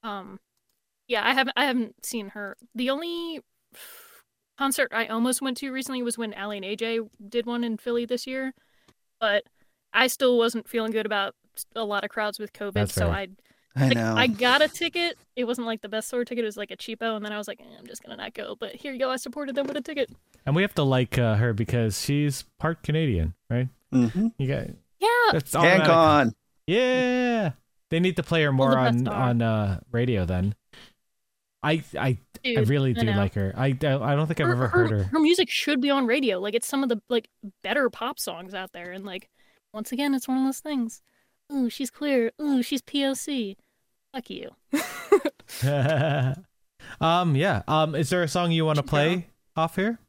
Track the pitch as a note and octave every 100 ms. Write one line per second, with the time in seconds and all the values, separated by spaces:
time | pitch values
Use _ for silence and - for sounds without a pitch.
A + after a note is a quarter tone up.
0 | A#3 G3+ F#3+ F#3+ _ _ _ _ _ _
1 | _ A3+ G#3+ C4 C4 C#4 C#4 B3+ A3+ -
2 | - A#3+ G3+ G#3 G3+ - _ A3+ B3 C#4
3 | E4+ E4+ E4+ D#4+ - _ _ - - -
4 | - - _ _ _ - C4+ C4+ C#4 A3
5 | A3+ A3+ A#3+ B3+ C4+ B3 C#4 C4 B3+ B3+
6 | A#3+ A3+ A3+ G3 G3+ G#3 F#3+ G#3 A3+ A3+
7 | A3 _ G3+ A#3+ A#3 A#3+ A#3 A3 - A#3+
8 | A#3 A#3+ - C4 C4 - _ _ _ _
9 | _ _ A3 G3+ - _ _ _ _ G#3+
10 | B3+ - C4 A#3+ A#3 A#3+ - A#3 A3 A3
11 | G#3+ G#3 G3 - _ - - A3 G#3+ G3+
12 | G#3 - G#3+ G3+ G#3 - G#3 G2 G2+ -
13 | F2 F2 F#2+ F#2+ _ _ _ C3 C3+ C3
14 | A2+ A2+ B3+ G#3 B3 C4+ D4+ - E4+ F4
15 | E4+ - _ - A#3 B3+ A#3 A3+ G3+ A3
16 | - B3 A#3+ A#3+ A3 G3+ G3+ F#3+ - A3
17 | A3+ A3 G#3 G#3 G#3 G3 - - - -
18 | - G#3+ - - - G#3 G#3+ B3 D4 B3+
19 | C4 B3+ C4+ B3 C#4 C4 C#4 C#4+ C4 D4
20 | C4 - _ _ - D3+ G3+ - C#3 C3
21 | B2+ - A#2+ G#2+ A#2+ G#2+ A#2 B2 A2+ G2
22 | - C#3+ D3 C3+ - _ D#3 E3 - D#3
23 | D#3 F#2+ D#2+ - _ A#2+ B2+ _ _ C3
24 | A#2+ C#3+ A3+ - C3 C#3+ - - _ _
25 | G#4 A#4+ A#4 E3 - D3 - - D#3 E3
26 | D#3 D3 A#2+ - _ _ - G3 B3+ B3+
27 | B3+ B3+ B3 A#3 F3+ - _ _ _ E3
28 | F#3 F3 - E3+ D3 C3+ C3+ C3 B2 A#2+
29 | B2+ - B2+ A#2+ A2+ A2 G2+ F#2 - A#2
30 | B2 G#2+ F2 F2+ G2 G#2 _ - - _
31 | _ _ _ _ _ _ D3+ D#3+ - -
32 | C3 A#2+ _ - C4 A3+ A2 C#3+ C3+ B2
33 | A2 G2+ G2+ G#2 G2 - C3+ C3 D3+ C3+
34 | A#2 C#3+ D#3 - D3+ B2 B2 - A2 G#2+
35 | F#2+ D#4 D#4 F4 F#4 - - D4 C#4 C#4
36 | B3 C4 C4 F#3 G3+ A3 - C4+ C4+ A3+
37 | _ A#3+ - _ G3+ _ F#3+ G3 B3+ -
38 | A#3 - - E3+ F#3 G3 F#3+ F3 F3 F#3
39 | G3 F#3 - _ _ _ _ G#3+ A3 A#3+
40 | C#4+ C4+ - C4 C4 C4 D#4 C#4+ A3+ -
41 | _ _ _ _ _ C#4+ A#3+ - C4+ -
42 | D4 C4 A3+ _ D4+ C4+ A#3+ C#4 - C#4+
43 | C4+ C4 - C4+ G#3 G3 _ _ _ _
44 | _ C4 - - - - _ C#4+ - -
45 | - - D4+ - - - C3 C#3+ C3+ D#3
46 | D#3+ F3+ B2+ C#3 - _ _ _ - -
47 | D#3+ F3 F3 C#3 F#3 A#2 - D#3 D#3 D3+
48 | D3 F3+ E3 F3+ F3 E3 D#3 D3 C#3 D3+
49 | D3+ F3+ E3+ _ _ - D#3+ - G3+ A#3